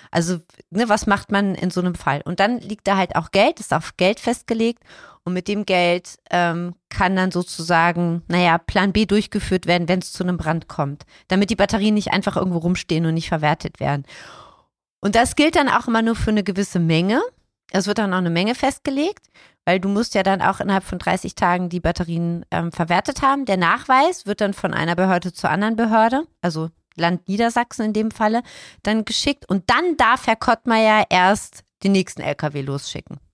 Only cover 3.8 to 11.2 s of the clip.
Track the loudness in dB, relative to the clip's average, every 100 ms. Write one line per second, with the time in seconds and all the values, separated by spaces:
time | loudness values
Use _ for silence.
3.8 | -4 0 0 0 -2 -4 -4 -2 -2 -2
4.8 | _ -20 -20 -14 -8 -6 -4 -4 0 2
5.8 | 2 0 -4 -18 _ 0 0 -2 -6 -10
6.8 | _ -2 2 2 0 -2 -6 -8 0 2
7.8 | 2 2 -2 -2 -2 2 4 2 0 0
8.8 | 0 2 2 0 0 -6 -2 -2 0 0
9.8 | 2 -2 -2 -6 -4 -2 -2 -4 -6 -6
10.8 | -6 -6 -16 -20